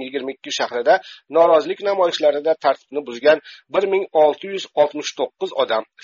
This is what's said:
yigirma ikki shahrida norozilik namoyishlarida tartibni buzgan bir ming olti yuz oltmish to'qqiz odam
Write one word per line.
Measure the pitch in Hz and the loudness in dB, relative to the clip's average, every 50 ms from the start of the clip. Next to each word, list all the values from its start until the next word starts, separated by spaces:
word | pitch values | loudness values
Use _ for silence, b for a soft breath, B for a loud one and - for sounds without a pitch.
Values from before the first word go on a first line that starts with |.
| 131 | -8
yigirma | 131 135 139 127 135 131 | -6 -8 -8 -8 -8 -10
ikki | _ - 101 - - | _ -12 -10 -6 -6
shahrida | 127 113 120 123 120 143 180 190 B B B B B B 143 | -6 -4 -4 -2 2 2 2 2 B B B B B B 2
norozilik | 165 170 170 165 156 143 165 196 - 196 202 | 4 4 6 4 2 2 0 -6 -6 -4 -4
namoyishlarida | 196 190 180 - - - 156 147 143 147 147 160 156 - - | 0 0 0 0 0 0 0 0 0 0 0 -2 -2 0 0
tartibni | 143 135 - _ - 131 147 143 123 | -2 -2 -2 _ -10 -8 -8 -8 -8
buzgan | 120 117 127 147 160 151 B B B B B B 135 | -6 0 2 2 2 2 B B B B B B -4
bir | 180 202 196 | -2 0 0
ming | 185 196 190 - - 156 156 | 0 -2 -2 -2 2 2 4
olti | 147 135 - - 196 - | 4 2 -2 -6 -10 -10
yuz | 190 - - - 147 | -10 -10 -6 0 0
oltmish | 147 147 - 147 147 - - - | 0 0 0 -8 -10 -8 -6 -6
to'qqiz | 127 - _ - 190 180 - 135 127 | -6 -6 _ -8 -10 -6 -2 -2 -2
odam | 110 110 110 107 _ _ _ | 0 -2 -4 -4 _ _ _